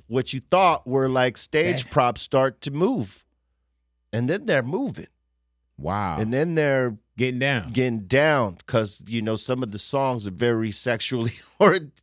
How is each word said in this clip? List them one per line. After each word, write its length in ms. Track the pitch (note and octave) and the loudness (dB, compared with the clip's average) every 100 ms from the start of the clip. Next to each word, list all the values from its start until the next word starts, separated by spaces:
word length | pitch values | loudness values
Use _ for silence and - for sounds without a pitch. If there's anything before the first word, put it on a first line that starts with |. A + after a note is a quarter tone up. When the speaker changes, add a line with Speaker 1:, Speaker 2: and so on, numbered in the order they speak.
| _ | _
Speaker 1:
what 260 | B2 B2+ | -4 -2
you 60 | C3 | -6
thought 460 | - F3+ F#3 D3+ B2 | 0 4 4 4 0
were, 220 | C3 C3 | 0 2
like, 280 | C3 B2+ - | 2 2 0
stage 460 | - D3+ E3+ C3+ | -2 0 2 0
Speaker 2:
That 60 | B2 | 0
Speaker 1:
props 300 | D3 B2 A2+ | 2 2 0
start 380 | - C3+ C3 - | 0 2 2 -2
to 80 | D3+ | -8
move. 540 | C#3+ G3 B3 G2+ - _ _ _ _ _ _ _ _ _ | -2 0 0 -4 -10 _ _ _ _ _ _ _ _ _
And 160 | A2+ B2+ | -4 -2
then 180 | F#3 B3+ | -2 0
they're 160 | D3 | 0
moving. 460 | A#2+ F#3+ C4+ - - _ _ _ _ _ _ - | 0 -4 -4 -6 -14 _ _ _ _ _ _ -10
Speaker 2:
Wow. 400 | D2+ G2+ G2 D#2+ | -4 -2 -2 -2
Speaker 1:
And 140 | A2 | -2
then 220 | B2+ E3+ | 0 0
they're 420 | D#3+ D3 C3+ B2 G#2+ _ - | 0 2 2 0 -4 _ -4
Speaker 2:
Getting 220 | B2+ B2 | -2 0
down. 320 | C#3 B2+ F#2 | 0 -2 -2
Speaker 1:
getting 280 | A#2 B2+ A2+ F#2 | -2 0 -2 0
down 500 | C3 D#3 D3 G#2+ E2+ - | 2 4 4 2 -4 -2
'cause, 360 | A#2 G#2+ - G2 | 0 0 -4 -6
you 140 | A#2 | -4
know, 160 | A2 A2 | -2 -4
some 260 | - B2+ | -2 -4
of 100 | A#2+ | -4
the 60 | G2+ | -6
songs 480 | - C#3 C3+ B2 G2+ | -4 0 0 -2 -6
are 40 | |
very 400 | F2+ A#2+ A2+ A2 | -2 0 2 -2
sexually 640 | G2 B2 A2+ - B2+ A2+ - - | -4 -2 -2 -2 -2 -4 -6 -14
<laughs> 120 | _ | _
ori-, 320 | G3+ F#3+ D3 - | 4 4 -2 -16